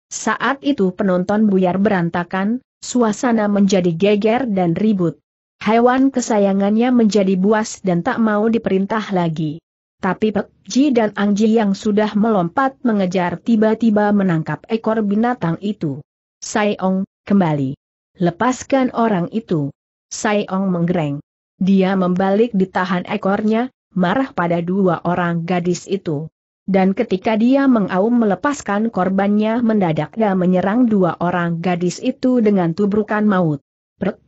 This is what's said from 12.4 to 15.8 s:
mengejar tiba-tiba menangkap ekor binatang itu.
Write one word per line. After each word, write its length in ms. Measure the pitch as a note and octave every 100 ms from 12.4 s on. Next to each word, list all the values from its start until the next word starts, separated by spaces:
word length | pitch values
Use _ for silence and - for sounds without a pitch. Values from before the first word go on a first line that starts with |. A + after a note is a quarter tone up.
| E3+ - C4+ C4+
mengejar 560 | A#3+ G#3 F#3 F#3 F3 F3
tiba-tiba 720 | - A3+ G#3+ A3 A3+ G#3 G#3
menangkap 480 | G#3 F#3+ E3 D#3+ D3+ -
ekor 320 | A3+ A3 A3
binatang 560 | G#3 G#3 A#3 B3 E3+ E3
itu. 400 | G#3 G#3